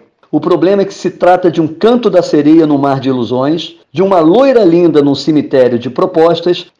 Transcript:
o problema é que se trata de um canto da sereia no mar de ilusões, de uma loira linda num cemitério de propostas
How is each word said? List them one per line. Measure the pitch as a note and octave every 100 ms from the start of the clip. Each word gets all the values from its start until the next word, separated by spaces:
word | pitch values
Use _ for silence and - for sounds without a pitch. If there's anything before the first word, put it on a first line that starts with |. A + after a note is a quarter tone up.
| _ _ -
o | D3+
problema | F3 E3+ F3 G3+
é | G3
que |
se | - F3+
trata | F3 F3 F3+ F3+
de | D3
um | D#3
canto | - A3 B3 A3
da | F3
sereia | E3+ D3+ D3 E3 D3+
no | C#3+
mar | C#3 C3+
de | C3
ilusões, | B2+ A2 B2+ C#3 E3 - - _
de | C#3+
uma | G3 F#3
loira | D#3 G#3+ C#4 A#3+
linda | F3+ E3+ E3+ D3
num | C#3+ C#3+
cemitério | - D3+ - C3+ B2 A#2+
de | B2
propostas | F#3+ F#3 E3 E3 E3 F3+ F3 -